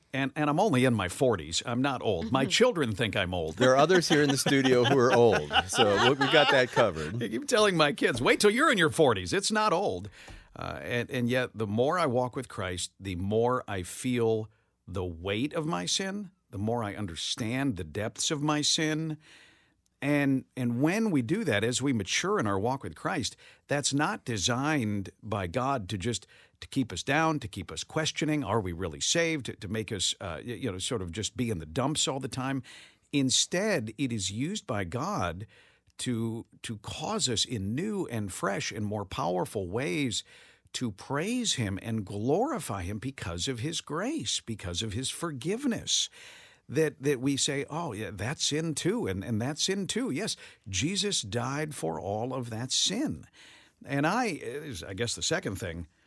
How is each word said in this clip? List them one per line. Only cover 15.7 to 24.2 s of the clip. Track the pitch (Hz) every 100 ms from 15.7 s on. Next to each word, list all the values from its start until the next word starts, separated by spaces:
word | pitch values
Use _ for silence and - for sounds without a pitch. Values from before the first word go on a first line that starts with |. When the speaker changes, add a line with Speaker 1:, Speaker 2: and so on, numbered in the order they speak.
| 175 175
Speaker 1:
sin, | - 190 202 190 - _
the | 95
more | 107 120
I | 104
understand | 90 101 80 - - 110 127 139 90
the |
depths | 78 80 110 - -
of | 151
my | 151 151
sin. | 143 - 156 156 160 156 - - - _ _ _ _ _
And, | 135 147 139 135 - -
and | 123 120
when | 156 202 226
we | 151
do | 113 196
that, | 185 104
as | 113 127
we | 139
mature | 117 95 - 175 208
in | 110
our | 98
walk | 110 135
with | 92 -
Christ, | 160 185 107 - - - -
that's | 143 139
not | 139 160 214